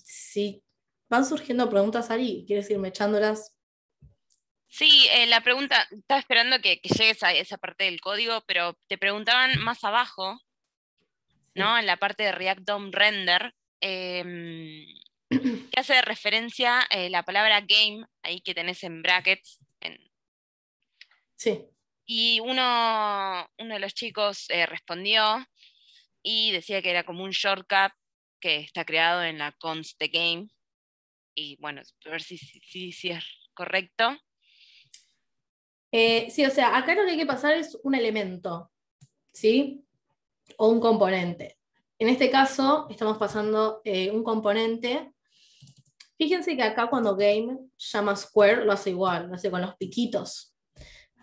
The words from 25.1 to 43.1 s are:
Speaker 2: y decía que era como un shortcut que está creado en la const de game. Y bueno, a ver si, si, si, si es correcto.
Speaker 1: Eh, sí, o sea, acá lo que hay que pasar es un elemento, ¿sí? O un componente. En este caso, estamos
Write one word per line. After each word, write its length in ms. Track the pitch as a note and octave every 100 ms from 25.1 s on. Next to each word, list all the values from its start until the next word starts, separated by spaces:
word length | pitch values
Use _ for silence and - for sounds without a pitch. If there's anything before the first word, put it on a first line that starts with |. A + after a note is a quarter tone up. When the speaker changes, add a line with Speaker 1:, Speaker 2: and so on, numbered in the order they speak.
| A3 G#3+ A3+ C4 _ _ _ _ _ _ _
Speaker 2:
y 280 | - A3 A3
decía 300 | F#3 E3 G3
que 80 | F3+
era 140 | F3
como 200 | E3+ F3
un 80 | F#3+
shortcut 640 | F#3 G3+ G3 F#3 G3 G3 _ _ _ _ _
que 180 | F3 D3+
está 260 | D3+ F3
creado 400 | E3 D#3+ E3 F3
en 140 | E3+ D#3
la 140 | D3
const 460 | - E3 D#3+ D#3 -
de 80 | D#3
game. 400 | E3 E3+ E3+ G#3+ _ _ _ _ _ _ _ _ -
Y 220 | D3 C#3
bueno, 200 | D3 C#3 - _ D#3
a 40 |
ver 120 | D#3+
si, 160 | D#3+ F3
si, 220 | - -
si, 320 | - F#3 F3+
si 180 | E3+ F3+
es 140 | E3+ - - _
correcto. 640 | - F3+ F#3+ F3+ - A3+ D4 _ _ _ _ _ _ _ - _ _ _ _ _ _ _ _ -
Speaker 1:
Eh, 380 | A3+ A3+ A3+ A3+
sí, 160 | - C#4
o 40 |
sea, 260 | C4+ A#3+ A#3
acá 200 | C4 F4+
lo 100 | F#4+
que 60 |
hay 60 | D#4+
que 80 | D4
pasar 280 | C4 D4 D#4+
es 220 | D4+ -
un 120 | C4+ C4+
elemento, 760 | A#3 G#3+ G3 F3+ F3+ E3+ F3 _ _ _ _ _ _
¿sí? 540 | - A3 B3 C#4+ - _ _ _ _ _ _ _ -
O 100 | G#3+
un 120 | A3+
componente. 800 | A3+ G#3+ F#3+ F#3 F3 E3+ - _ _ _ _ -
En 100 | A3+
este 200 | B3+ C4
caso, 580 | C4+ C4+ - C4+ D4+ D4
estamos 280 | G#3 G#3+